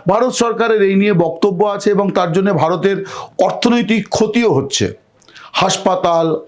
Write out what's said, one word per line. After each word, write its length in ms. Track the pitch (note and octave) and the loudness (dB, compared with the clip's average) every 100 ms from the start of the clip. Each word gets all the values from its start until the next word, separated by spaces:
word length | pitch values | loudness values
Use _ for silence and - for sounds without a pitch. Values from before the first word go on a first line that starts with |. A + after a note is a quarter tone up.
| - | 0
ভারত 260 | G#3 B3+ | 2 0
সরকারের 460 | B3 A#3 A3+ A#3 A3 | 0 -2 0 0 2
এই 140 | G3 G3 | 2 2
নিয়ে 180 | G#3 F3+ | 2 2
বক্তব্য 440 | E3 - G#3 F3+ G#3 | 0 0 -2 0 -2
আছে 220 | G3+ G#3 | 0 0
এবং 160 | G3 G3 | 0 0
তার 180 | F3+ F3+ | 0 0
জন্য 160 | E3 G3 | 0 0
ভারতের 420 | E3 D#3+ F3+ F#3+ F#3+ - - - - | 0 0 0 0 -2 -6 -14 -12 -2
অর্থনৈতিক 640 | F#3+ - A#3+ A#3+ G3+ A3 F#3+ | -2 0 0 0 0 -2 -2
ক্ষতিও 420 | - G#3+ A#3+ A3+ | -2 0 2 2
হচ্ছে। 320 | C3+ C#3 - G#2 - _ _ _ - - | 0 -2 -2 -4 -6 _ _ _ -20 -10
হাসপাতাল, 720 | - F#3 - G3 F3+ F3 E3+ E3 D#3 | -2 -2 0 0 0 0 2 0 -2